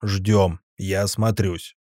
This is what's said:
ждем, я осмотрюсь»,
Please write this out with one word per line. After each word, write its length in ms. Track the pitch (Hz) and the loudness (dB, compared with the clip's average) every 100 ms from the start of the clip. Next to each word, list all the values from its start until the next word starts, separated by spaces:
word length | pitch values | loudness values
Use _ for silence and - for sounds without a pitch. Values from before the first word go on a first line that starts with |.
ждем, 600 | 104 98 98 104 95 85 _ _ | -4 -2 2 4 4 0 _ _
я 240 | 95 95 | -4 -2
осмотрюсь», 720 | 101 - 110 107 101 85 - _ | -2 0 -2 0 -2 -2 -10 _